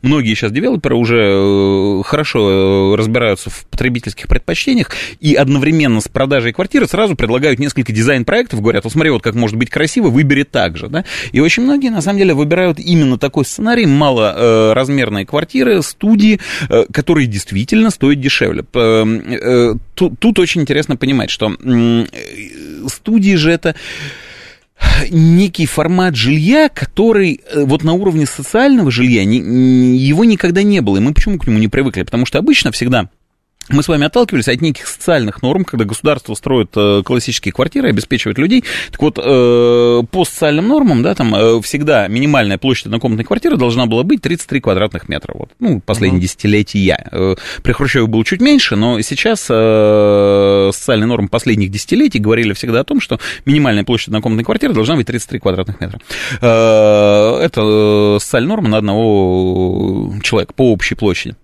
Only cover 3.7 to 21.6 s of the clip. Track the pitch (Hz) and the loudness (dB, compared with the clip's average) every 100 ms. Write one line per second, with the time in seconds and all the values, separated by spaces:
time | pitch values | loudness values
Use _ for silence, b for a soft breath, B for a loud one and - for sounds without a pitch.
3.7 | - 127 120 110 - - 123 - 165 - | -4 -4 -4 -8 -12 -2 -2 0 -4 0
4.7 | 247 - B B B 151 147 135 139 143 | 0 -2 B B B 0 2 2 0 0
5.7 | 160 143 110 - - 135 139 117 113 190 | 0 2 0 -2 -4 -2 0 -2 -4 -2
6.7 | 285 - 175 214 156 113 123 147 120 143 | 0 0 0 -2 -2 -2 0 0 -2 -2
7.7 | - 123 107 117 135 117 214 240 110 107 | -4 -4 -2 0 0 0 -2 -2 -2 0
8.7 | 107 - 156 156 123 - 110 113 110 113 | -2 -2 0 0 0 -2 -2 -2 -2 -6
9.7 | 143 156 - 196 123 147 139 143 131 92 | -4 -2 0 2 2 2 0 0 -2 -4
10.7 | 82 110 147 190 B 117 120 156 196 254 | -4 -8 -8 -8 B -4 0 2 2 0
11.7 | 285 269 220 156 202 190 143 151 170 180 | 0 0 -2 -2 2 2 2 0 0 0
12.7 | 151 - 170 139 127 143 151 135 - 214 | -2 0 2 2 0 -2 -2 -4 -2 -2
13.7 | 240 196 139 147 123 107 90 120 113 110 | 2 2 2 2 2 0 2 2 4 4
14.7 | 110 135 139 117 104 123 143 165 262 247 | 2 0 0 -2 -4 -4 -4 -4 -2 2
15.7 | 196 151 - 202 220 214 208 B B 147 | 0 -2 -4 2 4 4 2 B B 0
16.7 | 117 - - 143 160 127 101 - 98 127 | 0 0 -2 0 0 0 -4 -6 -6 0
17.7 | 214 220 - 135 143 135 - 120 - - | 2 2 2 0 0 0 -2 -2 -4 -4
18.7 | 123 113 113 110 110 - 123 117 127 120 | 0 2 2 2 -2 -6 -6 0 2 2
19.7 | 110 - - 180 127 233 208 180 175 147 | 0 -8 -2 -2 0 0 2 0 0 -2
20.7 | 143 156 131 135 135 - - 107 90 | -2 -2 -4 0 0 -2 -4 -4 -4